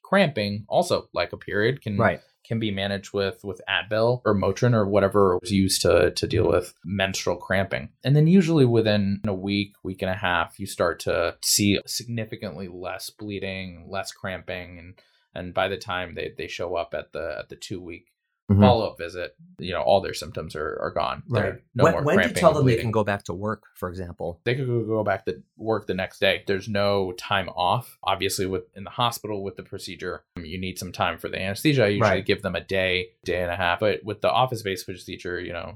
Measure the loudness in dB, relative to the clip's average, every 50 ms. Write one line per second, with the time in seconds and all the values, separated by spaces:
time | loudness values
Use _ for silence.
0 | -6 0 2 4 4 4 2 0 -2 -2 -2 -6 -6 -2 0 0 2 2 0 -2
1 | -2 -4 -4 -4 -2 -2 -4 -10 -10 -6 -2 0 0 0 0 -2 -4 -4 0 2
2 | 2 2 2 0 _ _ _ _ _ -6 -4 -2 -2 -2 -2 -2 -2 -2 -4 -4
3 | -6 -4 -2 0 0 0 -2 -6 -8 -10 -10 -10 -6 -4 -2 -2 -2 -2 0 2
4 | 2 2 2 2 2 2 2 2 2 0 0 2 2 4 4 4 2 4 4 4
5 | 4 4 6 6 4 6 4 2 0 2 2 4 4 4 2 2 4 6 6 6
6 | 6 4 2 0 -4 0 2 2 4 4 4 2 0 -2 -10 _ -10 -6 -2 0
7 | 0 0 -2 -2 -2 -2 -4 -4 -2 -2 0 0 0 0 -2 -6 -6 -8 _ _
8 | 0 4 4 6 6 8 8 6 6 6 6 6 6 6 6 4 4 4 4 2
9 | 2 0 0 -2 -2 -4 -4 -2 -2 0 0 0 0 -2 -6 _ -10 -8 -6 -4
10 | -2 -2 -2 0 0 2 2 2 0 -2 -6 -12 -12 -8 -2 0 0 0 0 -2
11 | -2 -2 0 0 0 -2 -4 -4 -2 0 2 2 4 4 2 2 0 -4 -8 -8
12 | -8 -6 -6 -8 -8 -8 -10 -10 -10 -10 -10 -10 -12 -12 -12 -10 -10 -10 -10 -10
13 | -12 -14 -14 -12 -10 -10 -8 -8 -6 -6 -8 -8 -10 -10 -12 -16 -16 -10 -8 -8
14 | -8 -8 -10 _ -8 -8 -8 -8 -8 -10 -10 -10 -10 -12 -16 -18 -18 -20 -20 _
15 | _ _ _ _ _ _ -12 -12 -10 -6 0 0 0 2 0 -4 -6 -6 -6 -4
16 | -6 -6 -8 -8 -8 -8 -8 -10 -10 -10 -8 -8 -6 -4 -4 -4 -4 -4 -6 -10
17 | -10 -8 -10 -8 -8 -8 -8 -10 -12 -14 -16 -16 -12 -12 -12 -12 -12 -12 -16 -16
18 | _ _ _ _ _ _ _ _ _ 2 6 8 8 8 8 6 2 -2 -4 -6
19 | -10 -10 -8 -8 -10 -10 -12 _ -20 -20 -18 -12 -8 -6 -4 0 4 4 4 4
20 | 4 0 -6 -8 -10 -10 -10 -10 -10 -8 -8 -8 -6 -6 -6 -6 -6 -4 -2 -2
21 | -2 -2 -4 -6 -6 -4 -2 0 0 -2 -4 -8 _ _ 0 4 4 4 4 4
22 | 2 2 4 4 4 4 2 4 4 6 6 6 4 4 4 4 2 0 0 0
23 | 2 0 0 -4 -4 -6 -8 -6 -4 -6 -6 -6 _ _ _ -8 -8 -8 -6 -8
24 | -10 -10 -10 -8 -8 -8 -8 -6 -2 -2 -2 -2 0 0 0 0 0 0 0 0
25 | 2 0 0 -2 -2 -6 -8 -8 -8 _ _ -10 -2 -2 -2 -2 -2 -4 -4 -2
26 | -4 -4 -4 0 2 2 2 2 0 -2 -2 -2 -2 -4 -2 0 2 2 2 2
27 | 0 -2 -4 -8 -6 -2 -2 -2 -2 -2 -4 -2 0 2 2 0 -2 -6 -14 _
28 | -2 -2 -2 0 0 -2 -2 -2 -4 -2 -2 -4 -6 -8 -16 -16 -16 -12 -6 -2
29 | -2 -2 -2 -4 -8 -8 -8 -6 -6 -8 -10 -12 -14 -14 -14 -14 -12 -12 -12 -10
30 | -8 -8 -10 -10 _ _ -14 -12 -12 -8 -8 -6 -6 -6 -6 -8 -10 -8 -2 -2
31 | 0 0 -2 -4 -6 -8 -6 -4 -4 -4 -4 0 2 2 4 4 4 4 4 4
32 | 4 4 4 2 2 0 0 0 0 -4 -4 -4 -4 -2 -2 0 0 2 0 0
33 | -2 -4 _ _ -6 -4 -2 -2 -2 -2 -2 -2 0 0 0 2 2 0 0 0
34 | -4 -8 -6 -2 0 0 2 2 2 0 0 -4 -6 -6 -6 -6 -8 -12 -12 -14
35 | -12 -14 -12 -10 -8 -8 -8 -8 -8 -8 -10 -10 -10 -12 -12